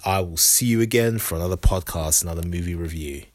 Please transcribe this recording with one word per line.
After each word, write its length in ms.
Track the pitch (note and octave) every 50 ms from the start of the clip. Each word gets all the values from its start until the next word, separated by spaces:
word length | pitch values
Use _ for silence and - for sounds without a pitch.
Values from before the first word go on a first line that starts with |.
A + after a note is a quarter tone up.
| -
I 160 | G2 F#2+ F#2+
will 180 | F#2 F2 E2 E2
see 280 | - - - - B2+
you 140 | A#2+ A#2 A2+
again 380 | A2+ A2+ A#2+ A#2+ A#2 A#2 A2+ A2+
for 160 | - - E2+
another 240 | E2 F2 F2+ F#2 F2
podcast, 640 | - - F#2+ F#2+ F2+ - - E2+ D#2+ D#2 D#2+ - -
another 240 | F2 E2+ E2+ E2
movie 280 | F2 F2 F2 F2 F2 F2
review. 500 | E2+ E2+ E2 D#2+ E2 D2+ D2 C#2+ C#2+ - - _